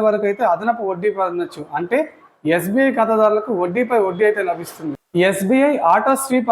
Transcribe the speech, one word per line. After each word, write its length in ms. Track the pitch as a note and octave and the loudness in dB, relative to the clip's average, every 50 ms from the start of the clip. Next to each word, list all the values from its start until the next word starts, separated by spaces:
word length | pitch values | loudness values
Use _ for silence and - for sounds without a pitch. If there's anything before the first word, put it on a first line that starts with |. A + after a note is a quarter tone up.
| A3 | 2
వరకు 200 | G#3+ G#3 G3+ G#3 | 2 0 0 -2
అయితే 160 | G3+ G3+ G#3 A#3+ F#3+ | -2 -2 0 0 0
అదనపు 320 | E3+ E3 G#3 A#3 A3+ A3+ G#3 F#3+ | 0 0 0 -4 -2 -2 -4 -6
వడ్డీ 200 | F#3 F3 F#3+ G#3+ G3 | -6 -2 -4 -4 -2
పొందొచ్చు. 460 | G3 F#3+ F3+ F3 F3 E3+ D3+ - D#3 D3 - C#3+ | -2 -4 -4 -2 -4 -6 -8 -8 -14 -14 -8 -6
అంటే 200 | D3+ F3 F3 - D4+ D#4 D#4 - - - _ _ _ - D3+ E3 | -6 -4 -2 -2 -2 -2 -4 -8 -18 -20 _ _ _ -2 0 0
ఎస్బీఐ 360 | E3+ D#3 F#3 G#3 C4 C4+ C4+ A#3+ | 0 0 0 0 2 2 2 2
ఖాతాదారులకు 540 | B3 A3 A3+ A3 A3 G#3+ G#3+ G#3+ G#3+ G#3+ B3+ A3 F3 | 0 0 2 2 4 4 4 2 0 -2 -2 -2 -2
వడ్డీపై 360 | F3+ F3+ F3 A#3+ B3+ A3+ B3+ A3+ G3+ | -2 -2 -2 -2 -2 0 2 2 2
వడ్డీ 180 | F#3+ F3+ F3+ G#3+ | 0 0 2 2
అయితే 140 | G#3 G#3+ G#3 F#3+ G3 | 2 2 0 -2 -2
లభిస్తుంది. 440 | E3+ D#3+ E3+ - - - D#3+ D#3 C#3 - _ _ - E3+ F3+ G3 | -4 -6 -8 -12 -14 -10 -8 -8 -8 -10 _ _ 0 2 2 2
ఎస్బీఐ 420 | F#3+ G3 G3 F#3+ C4 C4 C#4 D4 D4 - - E3+ F3+ | 2 0 0 2 2 4 4 2 2 2 2 4 4
ఆటో 200 | G#3+ - C4+ C4+ C4 - | 4 4 2 0 0 0
స్వీప్ 260 | - B3+ B3+ A#3+ B3 | 0 0 0 2 4